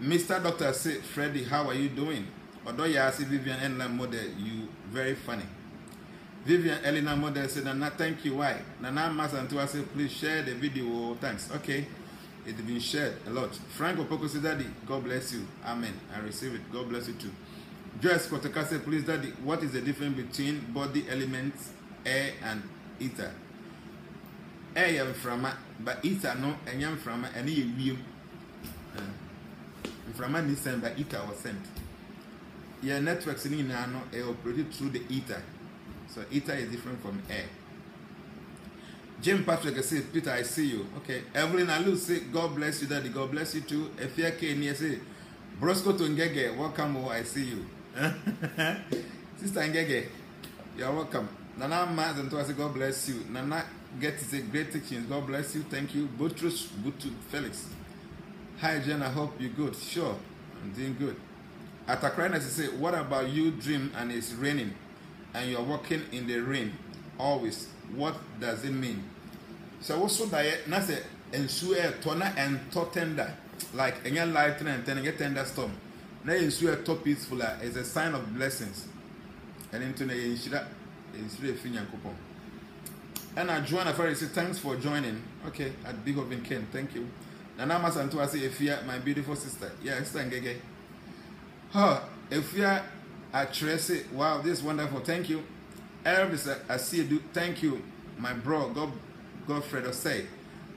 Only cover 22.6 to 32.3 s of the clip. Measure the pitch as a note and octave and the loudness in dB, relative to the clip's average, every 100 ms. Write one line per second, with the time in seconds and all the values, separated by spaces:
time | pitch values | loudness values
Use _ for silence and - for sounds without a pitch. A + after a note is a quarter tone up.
22.6 | G2 - - - B2 - F#2 - - - | -6 -12 -12 -4 -4 -2 -6 -8 -14 -14
23.6 | - - - - - - - - - - | -14 -14 -14 -14 -14 -14 -14 -14 -14 -14
24.6 | - E3 F3 D3+ C3 B2+ B2+ A#2+ C3 - | -2 4 6 6 2 -2 -2 0 0 -2
25.6 | - - A#2 B2+ E3+ G3 C3+ B2 C#3 D3 | -8 -6 -4 0 2 2 2 2 0 -2
26.6 | - B2+ D3+ D#3 A#2+ A#2+ B2 A#2 C3+ D#3 | -4 -2 0 -2 -2 -4 -4 -2 2 2
27.6 | A#2+ B2 C3 C3 - - - - - - | 2 2 0 0 -4 -12 -14 -14 -14 -12
28.6 | - - - - - - - - - - | -10 -10 -10 -8 -6 -8 -12 -14 -14 -14
29.6 | - - - - A2+ A#2 B2+ D#3+ D3 C#3 | -14 -12 -10 -10 -8 -4 0 2 4 2
30.6 | C#3 B2 A2+ C3 - A2 G#2 G2+ A#2 G2+ | 2 0 0 -2 -2 -2 -4 -6 -6 -6
31.6 | G2 - - - - - - | -8 -10 -10 -12 -14 -16 -16